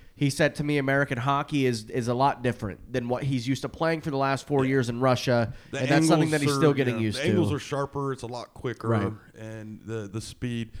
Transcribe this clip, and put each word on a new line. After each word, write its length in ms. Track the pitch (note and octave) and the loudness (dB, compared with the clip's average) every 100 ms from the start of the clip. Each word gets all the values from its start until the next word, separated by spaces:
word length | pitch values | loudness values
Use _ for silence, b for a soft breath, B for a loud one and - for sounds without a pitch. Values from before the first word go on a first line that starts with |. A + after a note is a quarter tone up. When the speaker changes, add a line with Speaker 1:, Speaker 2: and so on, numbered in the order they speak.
| b b | b b
Speaker 1:
he 160 | C#3+ | 0
said 240 | - D3 - | 2 2 0
to 80 | |
me, 160 | D3 D3 | 0 0
"American 400 | C3+ C#3 C#3 A#2+ | 2 2 0 0
hockey 480 | C3 C#3 D3 D3 B2+ | 0 0 0 2 2
is, 200 | A#2 G#2+ | 0 -2
is 160 | C3 A#2 | -4 0
a 80 | B2 | 2
lot 260 | C#3 - | 2 2
different 500 | B2 - G#2 - - | -2 -2 -6 -8 -6
than 160 | B2+ A#2+ | -4 -2
what 140 | B2 | -2
he's 240 | C3+ C3 A#2 | -2 -2 -2
used 140 | C3 | -2
to 80 | C3+ | -4
playing 320 | - E3 E3 | -2 -2 0
for 80 | D#3 | -2
the 80 | C#3 | -2
last 300 | C3+ C#3 - | 0 -2 0
four 160 | C#3+ C3 | 2 4
Speaker 2:
Yeah. 40 | |
Speaker 1:
years 180 | C3+ A#2+ | 2 0
in 100 | A#2 | 2
Russia," 540 | C3 B2 - A#2+ A2+ B B | 2 2 2 2 2 B B
Speaker 2:
The 120 | - | -2
Speaker 1:
and 60 | B2+ | 2
that's 200 | D#3+ D#3+ | 4 6
something 220 | E3 D3+ | 4 4
Speaker 2:
angles 20 | |
Speaker 1:
that 100 | D3+ | 2
he's 100 | C#3+ | 2
Speaker 2:
are, 40 | C#3 | 4
Speaker 1:
still 140 | D3 | 4
getting 220 | C#3 B2+ A2+ | 4 2 0
Speaker 2:
yeah, 60 | |
Speaker 1:
used 180 | A2 A2 | -2 -2
Speaker 2:
the 40 | |
Speaker 1:
to. 60 | D3+ | 0
Speaker 2:
angles 240 | F#3 D#3 | 2 2
are 60 | C#3 | 0
sharper. 520 | - C#3 C#3 C#3 C#3 | -4 -6 -4 -4 -6
It's 120 | C3 | -6
a 40 | A#2 | -8
lot 280 | A#2+ - - | -10 -12 -10
quicker, 320 | B2+ A2 A2+ | -8 -4 0
Speaker 1:
Right. 260 | A2 G2+ G#2+ - - | 0 0 -6 -16 -16
Speaker 2:
and 440 | A2 A2 G#2+ G#2+ G#2 | -14 -12 -14 -14 -10
the, 220 | A2+ G2+ | -8 -8
the 80 | G#2+ | -10
speed. 520 | - - B2 A#2 A2+ - | -10 -10 -6 -6 -6 -10